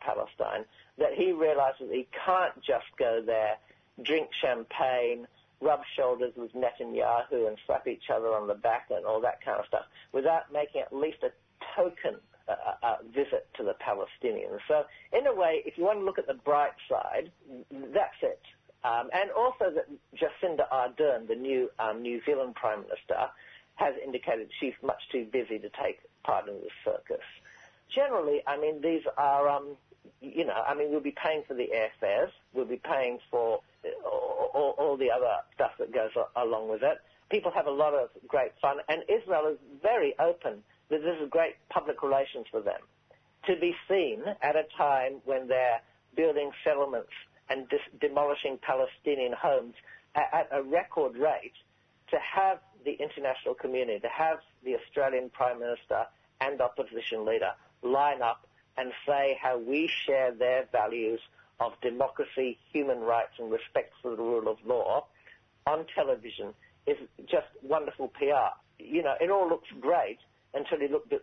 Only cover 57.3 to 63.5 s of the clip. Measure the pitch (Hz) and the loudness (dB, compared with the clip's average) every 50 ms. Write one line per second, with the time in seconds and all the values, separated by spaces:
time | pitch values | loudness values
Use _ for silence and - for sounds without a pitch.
57.3 | 113 110 95 95 - - _ _ _ _ - 123 135 139 143 147 139 127 120 117 | 2 2 2 0 -4 -6 _ _ _ _ -2 0 2 4 4 2 2 2 0 0
58.3 | 117 - _ _ _ _ _ _ _ 131 127 123 117 - - 143 143 139 139 139 | 0 -2 _ _ _ _ _ _ _ -6 -6 -6 -8 -4 -2 0 2 2 2 2
59.3 | 135 - - 131 127 120 113 120 139 151 160 160 - - - - 139 135 131 123 | 0 0 0 0 0 0 0 0 0 0 0 0 -2 -2 0 2 2 4 4 2
60.3 | 120 110 127 123 127 131 127 - - 117 107 110 120 120 113 110 117 113 - - | 2 2 2 2 2 2 0 0 0 0 0 0 0 -2 -2 -2 -2 -2 -6 -10
61.3 | _ - - _ _ - 123 117 - - - 123 117 123 139 131 - - 143 - | _ -20 -20 _ _ -4 -4 -4 -4 -4 -4 -2 0 0 0 0 0 -4 -6 -4
62.3 | - 139 131 123 117 - _ _ - 151 139 139 127 120 113 117 117 117 - - | -2 -2 -2 -2 -4 -8 _ _ -2 0 0 0 0 0 2 2 2 2 2 -2
63.3 | - - 117 110 | -4 -8 -6 -4